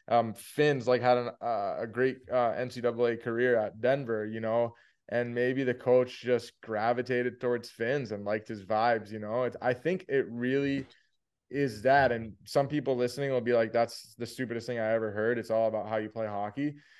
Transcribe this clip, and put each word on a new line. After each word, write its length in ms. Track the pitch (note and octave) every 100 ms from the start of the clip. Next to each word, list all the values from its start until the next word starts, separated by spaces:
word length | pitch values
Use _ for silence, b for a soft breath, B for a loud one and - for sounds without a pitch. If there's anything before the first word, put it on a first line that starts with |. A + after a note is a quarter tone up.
| -
um, 260 | A#2 A2+
Finn's, 540 | G#2 - - D3+ C#3 A#2
like, 140 | B2+
had 160 | B2 B2
an, 100 | A#2+ -
uh, 360 | A#2 A2 G2 C#2
a 40 | A#2
great, 320 | G#2+ C3 - -
uh, 200 | B2+ A#2+ -
N 140 | B2
C 100 | A#2
double 240 | A#2 A#2 A#2+
A 100 | A2+
career 420 | A#2+ A2+ B2+ A#2
at 200 | G#2 G2+
Denver, 460 | A#2+ C#3 B2 A2 G#2+
you 140 | A2
know, 340 | A2 A#2 A#2 b b b -
and 260 | A#2+ A#2+ A#2+
maybe 280 | B2 C3
the 100 | B2+ B2
coach 460 | B2+ B2+ B2 -
just 380 | A#2 A#2+ - _
gravitated 800 | - A2 A2+ A#2+ A#2+ B2 B2 B2
towards 300 | B2 A#2+ A#2
Finn's 420 | - A#2 C#3+ A2+
and 140 | G#2 G2+
liked 220 | G#2+ -
his 180 | G#2+ F2+
vibes, 460 | G#2+ A#2 A#2 G2+
you 80 | A2
know? 240 | G#2 A#2
It's, 140 | B2 -
I 120 | B2 B2
think 300 | D#3+ F3+ -
it 160 | C#3 -
really 560 | A#2+ B2 C3+ C#3 C#3 C3 b b _ _ _ _
is 320 | C3+ C#3 G#2+
that. 280 | A#2+ C#3 C3
And 220 | A#2 A2+ F#2+ -
some 220 | D3 C#3
people 280 | D3 C3+ B2
listening 340 | B2 B2+ C#3
will 100 | C3
be 120 | A#2
like, 180 | A#2+ A2+
"That's 440 | A#2 A#2 - - -
the 80 | A#2
stupidest 400 | - A#2+ A#2 A#2
thing 140 | A#2+
I 140 | A2
ever 180 | A2+ A2
heard. 260 | G#2 A2 A#2+
It's 140 | A2
all 160 | A2+ A2+
about 200 | G#2+ G#2
how 80 | A2
you 120 | G#2+
play 160 | A#2 G#2+
hockey." 500 | G2+ G#2 A#2+ D3 D3 b b